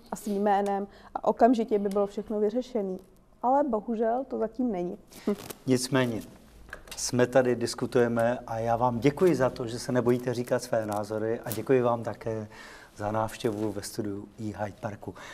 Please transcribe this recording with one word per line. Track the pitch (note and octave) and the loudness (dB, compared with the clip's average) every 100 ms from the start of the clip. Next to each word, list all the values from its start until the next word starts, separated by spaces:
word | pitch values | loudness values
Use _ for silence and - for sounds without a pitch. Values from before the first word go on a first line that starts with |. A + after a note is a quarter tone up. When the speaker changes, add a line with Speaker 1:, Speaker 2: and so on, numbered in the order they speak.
| - | -12
Speaker 1:
a | - | -8
svým | G#3 G3 | -4 0
jménem | G#3 G3 G3+ G3 G3+ - - | 2 2 2 -2 -4 -12 -10
a | - | -4
okamžitě | - G#3+ A#3 A#3 G#3+ G#3 | 0 6 6 6 2 0
by | G3+ | 0
bylo | G3+ G3+ | 0 0
všechno | G#3+ G3+ G#3+ | -4 -6 0
vyřešené. | G#3 A#3+ B3 A3 F#3+ F#3 - _ _ - | 0 -2 -4 -4 -4 -6 -12 _ _ -4
Ale | A#3+ C4+ D4 | 2 2 2
bohužel | G#3+ G#3 A3+ A3+ B3 C4+ | -2 -2 0 0 0 -2
to | A3+ | -4
zatím | A3 A#3+ B3 | -4 -2 -2
není. | F#3 F3+ - - - - | -2 -4 -8 -16 -8 -4
<laughs> | G3+ - - C3+ | -4 -6 -6 0
Speaker 2:
Nicméně, | B2+ - C3+ A#2+ G#2 - - - - - - - - | 2 2 2 2 -2 -8 -18 -20 -20 -20 -18 -16 -8
jsme | - B2 B2 | -2 2 4
tady, | C3+ B2 A#2+ | 6 4 2
diskutujeme | A#2+ - A#2+ B2+ A#2 A#2 A#2 B2 - | 0 -4 0 4 4 4 2 0 -4
a | A2+ | -4
já | A#2 A#2 | 0 2
vám | B2 A#2 | 2 4
děkuji | C#3+ C#3+ F#3 | 2 4 4
za | C3 B2 | 4 2
to, | - A#2 | 0 -6
že | A#2+ | -6
se | - | 0
nebojíte | B2 A#2 B2 B2+ | 2 4 2 0
říkat | A#2+ A#2+ B2 | -4 0 -2
své | - A2+ G#2+ | 0 -2 0
názory | G#2 G#2 G#2+ A2 A#2 | -4 -2 -2 -2 -4
a | A2+ | -4
děkuji | G#2+ G#2+ B2+ | -4 2 4
vám | A#2+ A#2 | 4 0
také | A2 G#2 A#2 A2 G#2+ - - - - - | -4 -6 -6 -6 -8 -14 -20 -20 -18 -6
za | G#2 | -2
návštěvu | A2 A2 - A#2+ G#2 G#2+ | 0 -2 -2 -4 -2 -4
ve | G2+ | -4
studiu | - - G#2+ G2 - - | -8 -6 -6 -6 -12 -10
i | G#2+ F#2+ | -8 -6
Hyde | G#2 - | -8 -8
Parku. | A2+ G#2 G2+ - - | -10 -10 -12 -14 -16